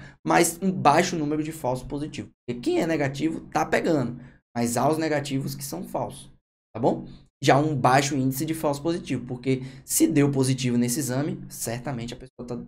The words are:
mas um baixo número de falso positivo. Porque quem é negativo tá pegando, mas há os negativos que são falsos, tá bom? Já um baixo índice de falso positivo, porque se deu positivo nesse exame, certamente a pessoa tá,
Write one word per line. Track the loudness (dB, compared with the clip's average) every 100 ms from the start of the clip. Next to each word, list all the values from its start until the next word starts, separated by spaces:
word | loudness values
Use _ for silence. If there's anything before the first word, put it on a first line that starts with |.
| -16 -8 2
mas | 4 4 2
um | -2
baixo | 2 4 4 4
número | 0 -2 -2
de | -4
falso | -4 -4 -4 -4
positivo. | -8 -6 -8 -12 _ -10
Porque | -6
quem | -2 0
é | 2
negativo | 0 0 0 -2 -2 -4
tá | -2
pegando, | 0 0 2 2 0 -6 -14 -20 _
mas | -2 0 2
há | 2
os | 2
negativos | 0 -2 -2 -4 -4
que | -8
são | -8 -8
falsos, | -6 -6 -6 -8 -18 -20 _ _ _
tá | -2
bom? | 0 0 -4 -16 -20 _
Já | 4 6
um | 4 2
baixo | 4 4 4 2
índice | 0 0 -2
de |
falso | -2 -2 -2
positivo, | -2 -2 -2 -4 -4
porque | -6 -2 -2 -2 -14
se | -4 2 4
deu | 6 4
positivo | 4 2 2 2 2
nesse | 2 0
exame, | -2 -2 -2 -4 -10
certamente | -8 -6 -6 -6 -6 -8
a | -10
pessoa | -14 -14 -10
tá, | -10